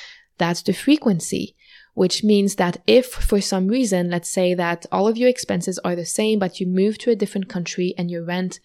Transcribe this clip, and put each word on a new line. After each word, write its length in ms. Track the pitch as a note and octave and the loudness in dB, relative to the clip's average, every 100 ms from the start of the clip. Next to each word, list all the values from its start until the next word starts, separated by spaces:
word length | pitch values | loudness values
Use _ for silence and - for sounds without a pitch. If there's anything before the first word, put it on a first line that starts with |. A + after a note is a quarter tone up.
| - - _ - | -20 -20 _ -4
That's 260 | E3+ F3 | -4 -2
the 100 | - | -4
frequency, 800 | F#3 - D4+ A#3 F3 - - - _ _ - _ | -2 2 2 2 0 -2 -6 -8 _ _ -20 _
which 300 | - F#3 - | 0 0 2
means 320 | G#3+ G3+ G3 G3 | 4 4 4 0
that 260 | F3+ - - | -2 0 4
if 180 | A#3 B3 | 4 4
for 340 | - - G#3 | -2 0 0
some 260 | - F#3+ F#3+ | 0 0 0
reason, 420 | B3+ A#3 F#3 F3 | 0 0 0 0
let's 220 | F3 - | -2 -4
say 240 | G3 F3+ F3+ | 0 0 2
that 320 | E3+ E3+ - | -2 -4 -4
all 160 | F#3+ G#3 | 0 0
of 100 | A3+ | 4
your 120 | B3 | 2
expenses 500 | B3 - F#3 F3+ F3+ | 2 -2 -2 -2 -4
are 160 | F3+ F3 | -4 -4
the 100 | E3+ | -4
same, 340 | - G#3+ G#3+ | -2 0 2
but 200 | F#3 - | 0 -2
you 60 | F#3 | -2
move 320 | F#3 G3+ G#3+ | 2 2 0
to 120 | B3 | 0
a 40 | A3 | 0
different 340 | G3+ G3 F#3+ | 0 -4 -6
country 440 | F3+ E3+ - F3+ - | -6 -6 -4 -4 -2
and 120 | F3 | -6
your 160 | E3+ E3+ | -6 -6
rent 340 | F3+ F#3 - | -4 -4 -8